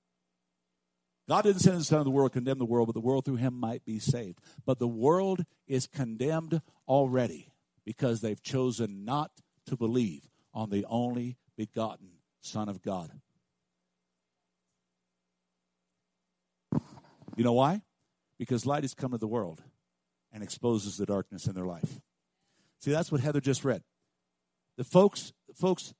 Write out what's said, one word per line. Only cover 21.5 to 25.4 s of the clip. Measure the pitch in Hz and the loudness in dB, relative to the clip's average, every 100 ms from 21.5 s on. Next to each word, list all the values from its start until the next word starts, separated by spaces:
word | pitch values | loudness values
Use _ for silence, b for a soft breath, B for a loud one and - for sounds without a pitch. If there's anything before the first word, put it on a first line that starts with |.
their | 92 90 | -4 -6
life. | 85 - - - _ _ _ _ _ _ _ | -6 -8 -8 -20 _ _ _ _ _ _ _
See, | 143 | -2
that's | 151 175 | 0 0
what | 143 | 0
Heather | 147 143 | 0 0
just | 135 127 | 0 0
read. | 135 95 - _ _ _ _ _ _ _ _ - | 0 -2 -6 _ _ _ _ _ _ _ _ -12
The | |
folks, | 123 180 202 - - - | 4 6 6 2 -12 -18